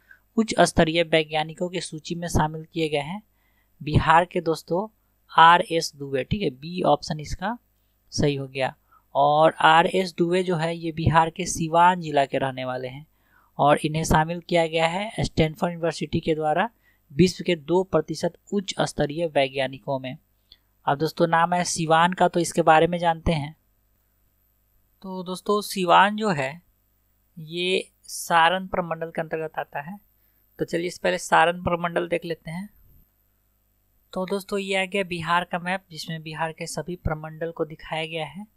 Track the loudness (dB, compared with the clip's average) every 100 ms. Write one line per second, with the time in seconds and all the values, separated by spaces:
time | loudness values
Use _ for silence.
0 | _ _ _ -2 0 2 2 4 2 2
1 | 2 2 2 -4 -4 -6 -6 -6 -8 -12
2 | -10 -8 -2 0 0 -4 -10 -4 -2 -2
3 | -4 -10 -14 _ _ _ _ _ 0 2
4 | 4 4 4 -2 -2 -4 -4 -6 -6 _
5 | _ _ _ 6 8 8 2 -4 -4 -10
6 | -6 -6 -4 -4 -4 -6 -10 -2 2 0
7 | 0 -10 -8 -8 -8 -8 _ _ _ _
8 | _ -2 0 0 -6 -4 -4 -4 _ _
9 | _ 2 4 6 4 6 6 8 6 0
10 | -2 -2 0 0 0 -2 -2 -4 -6 -2
11 | 2 4 2 -2 -8 -4 0 4 4 4
12 | 0 0 0 -2 -4 -6 -8 -8 -8 -12
13 | -20 _ _ _ _ 2 4 4 0 -4
14 | 2 2 2 -4 -2 0 2 0 0 0
15 | -6 -6 -4 0 -2 0 -6 -2 -4 -4
16 | -4 -4 -2 -2 0 0 0 -6 _ _
17 | _ 2 2 2 -4 -4 0 0 2 -2
18 | -2 -6 -6 -8 _ -6 -4 -4 -4 -2
19 | -4 -2 -2 0 0 -2 -6 -6 -8 -6
20 | -6 -12 _ _ _ _ _ _ -4 -2
21 | -2 0 2 4 2 0 -2 -4 2 4
22 | 4 4 2 2 -2 2 6 6 6 2
23 | 0 0 -2 -2 -4 -12 _ _ _ _
24 | _ _ _ _ _ _ _ _ _ _
25 | -12 -10 -8 -6 0 0 0 -2 6 6
26 | 6 2 -2 0 -2 -6 _ _ _ _
27 | _ _ _ -18 -10 -6 -2 -2 -4 _
28 | -16 -14 0 4 4 2 -2 -6 -4 -8
29 | -6 -8 -6 -6 -8 -10 -10 -10 -12 -16
30 | _ _ _ _ _ -10 -6 -6 -6 -4
31 | -4 -4 2 4 4 0 -4 -4 -4 -4
32 | -4 -6 -6 -10 -10 -12 -12 _ _ _
33 | _ _ _ _ _ _ _ _ _ _
34 | _ -8 -6 -6 -4 -6 -2 -2 -2 -4
35 | -4 -6 -2 -2 -2 -6 -6 -6 -8 -14
36 | -10 -10 -10 -6 -6 -6 -10 -8 -8 -8
37 | -6 -6 -10 -10 -10 -6 -8 -8 -10 -8
38 | -6 -8 -8 -12 -18